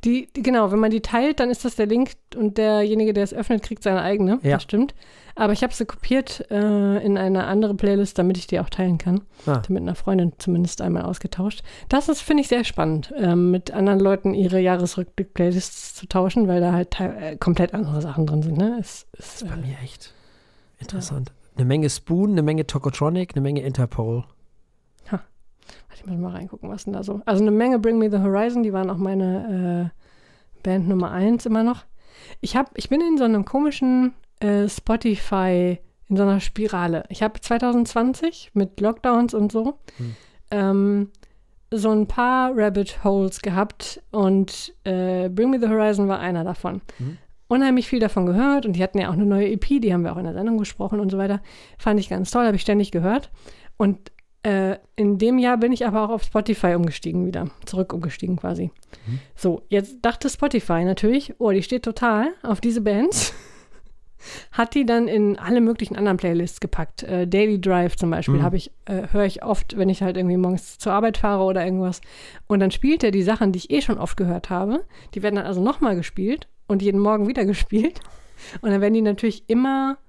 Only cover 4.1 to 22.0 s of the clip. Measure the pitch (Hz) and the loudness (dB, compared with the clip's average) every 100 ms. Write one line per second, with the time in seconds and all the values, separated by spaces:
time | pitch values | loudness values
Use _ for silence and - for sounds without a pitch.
4.1 | 208 190 247 143 139 - 208 277 - - | 2 2 2 2 0 0 0 0 -4 -20
5.1 | - - - 208 214 254 - 220 - - | -20 -20 -2 0 2 -2 -2 -6 -4 0
6.1 | 262 269 - - 208 208 208 202 202 208 | 0 0 -10 -4 0 2 2 2 2 2
7.1 | 196 185 190 - 196 214 202 202 202 202 | 0 2 0 2 0 2 2 2 2 0
8.1 | - 180 185 - 175 180 - 185 165 185 | 2 2 0 -2 -2 -2 -2 0 0 0
9.1 | 185 - - - 135 107 185 175 175 - | -2 -2 -8 -2 -2 0 -2 -2 -4 0
10.1 | 190 175 - - 175 175 - 175 175 175 | 2 0 -2 -2 0 0 -2 -4 -2 -4
11.1 | 180 - - 196 - - - - 269 294 | -6 -8 -6 -6 -6 -14 -14 -2 0 0
12.1 | 294 - 302 277 240 226 - 156 156 - | -4 0 0 2 0 0 -2 -2 -2 -4
13.1 | 285 185 175 180 185 - 214 196 196 196 | -2 2 4 4 2 -2 0 2 4 2
14.1 | 196 196 196 185 185 185 180 175 - 180 | 2 0 0 2 2 2 2 -2 -4 -8
15.1 | - 196 - 175 180 - - - - 185 | -6 -6 0 2 2 -4 -12 -16 -16 -4
16.1 | 190 185 240 202 175 175 175 175 - 185 | 0 2 2 2 2 2 2 0 -2 -4
17.1 | - 156 156 - 170 175 - 151 151 156 | -6 -10 -2 0 2 2 0 -2 -2 -4
18.1 | 143 156 151 156 151 208 240 - - - | -2 0 0 0 0 0 -2 -8 -12 -20
19.1 | - - - 190 165 131 135 131 - - | -20 -20 -14 -10 -8 -8 -10 -14 -16 -20
20.1 | - - _ _ _ _ _ - 196 - | -20 -20 _ _ _ _ _ -12 -10 -8
21.1 | 139 131 - - - 127 147 151 - | -8 -8 -14 -16 -2 0 2 0 -4